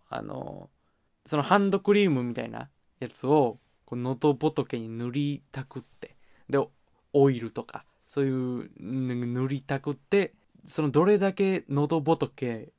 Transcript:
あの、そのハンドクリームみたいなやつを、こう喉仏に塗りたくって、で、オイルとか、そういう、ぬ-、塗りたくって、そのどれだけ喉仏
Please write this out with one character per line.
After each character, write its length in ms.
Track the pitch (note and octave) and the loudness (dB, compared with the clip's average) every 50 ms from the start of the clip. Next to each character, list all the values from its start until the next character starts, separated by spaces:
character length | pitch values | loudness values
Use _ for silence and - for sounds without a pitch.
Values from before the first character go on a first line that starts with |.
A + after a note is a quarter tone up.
| _ | _
あ 140 | _ - A1+ | _ -10 -10
の、 480 | G#1+ G1+ - - - - - - - - _ _ _ _ _ _ _ _ _ _ _ | -10 -10 -10 -10 -10 -12 -12 -14 -18 -20 _ _ _ _ _ _ _ _ _ _ _
そ 100 | - D#3 | -4 -2
の 60 | D3 | -2
ハ 160 | C3+ - F#3+ | 2 4 4
ン 140 | G#3 G3+ G3 | 4 4 2
ド 80 | F#3+ F#3+ | 0 0
ク 160 | - G3+ G#3 | 2 4 4
リ 100 | G#3 G3+ | 4 4
ー 60 | F3 | 4
ム 100 | C#3 B2+ | 2 0
み 140 | B2 A#2+ A#2 | 0 -2 -6
た 80 | B2 A#2 | -6 -8
い 60 | A2+ | -8
な 180 | A2+ A#2 C3+ - _ _ _ _ _ _ | -10 -12 -14 -14 _ _ _ _ _ _
や 100 | B2+ A#2+ | -12 -10
つ 160 | - - - | -8 -6 0
を、 320 | C3 D3+ D3+ C3 A#2 - - _ _ _ _ _ | 2 4 4 4 2 -2 -6 _ _ _ _ _
こ 100 | _ A#2+ | _ -8
う 40 | B2 | -6
喉 360 | B2 B2+ C3 - - D3 C3+ | -4 -4 -2 2 2 2 2
仏 420 | A#2 D3+ D#3 - C#3 B2 - C3+ | 2 0 0 0 -2 -4 -4 -6
に 100 | A#2 A2+ | -8 -8
塗 240 | A2+ A2+ A#2 A#2+ B2 | -8 -8 -8 -6 -4
り 320 | B2 D3 C#3+ D3 C#3+ C#3 - _ | -4 -2 -2 -2 -4 -6 -10 _
た 120 | - C3+ C3+ | -14 -12 -12
く 160 | - - B2+ | -12 -14 -16
っ 20 | |
て、 340 | - _ _ _ - - _ _ _ _ _ _ _ | -16 _ _ _ -20 -20 _ _ _ _ _ _ _
で、 160 | - C3+ C#3 - - _ _ _ _ _ _ _ _ - | -2 0 0 0 -2 _ _ _ _ _ _ _ _ 4
オ 180 | C#3+ C#3 C#3 | 6 6 6
イ 80 | B2+ A#2 | 4 2
ル 120 | A#2 A2 | -4 -6
と 120 | - B2 - | -8 -10 -10
か、 220 | - - - - _ _ _ _ | -10 -14 -16 -16 _ _ _ _
そ 160 | _ - C#3+ | _ -2 -2
う 40 | C#3 | 0
い 40 | C3+ | 0
う、 400 | C3 C3 B2+ B2 B2 A#2+ - - - - | 0 -2 -2 -4 -4 -6 -8 -12 -14 -14
ぬ-、 360 | - G#2 C3 C3 C3 B2+ B2 B2 B2 | -10 -6 -4 -4 -4 -4 -4 -4 -4
塗 220 | A#2+ A#2+ B2+ C3 | -4 -2 -2 -2
り 140 | C3 C#3+ C3+ - | -2 -4 -6 -4
た 160 | - C#3+ C#3 | -6 -6 -4
く 140 | - D3 C#3 | -4 -6 -8
っ 20 | |
て、 400 | - _ _ G3 G3+ F#3 - - _ _ _ _ _ - | -8 _ _ 2 2 2 0 -6 _ _ _ _ _ -14
そ 200 | - - E3 D#3 | -6 -4 -2 0
の 80 | C#3+ | 2
ど 140 | - D3+ F3+ | 4 4 6
れ 120 | G3+ G#3 | 6 6
だ 160 | F#3+ G3 G3 F#3+ | 4 4 0 2
け 320 | - G3 F#3+ F#3+ - - - | 2 0 0 0 -2 -2 -2
喉 320 | C#3 C#3+ D3 C#3 E3 D#3+ | 0 0 2 2 0 0
仏 720 | C3+ D#3+ E3 - C3+ - - - C3 A#2+ A2+ A2 - - _ | 2 2 2 2 0 -4 -4 -6 -6 -6 -4 -6 -10 -16 _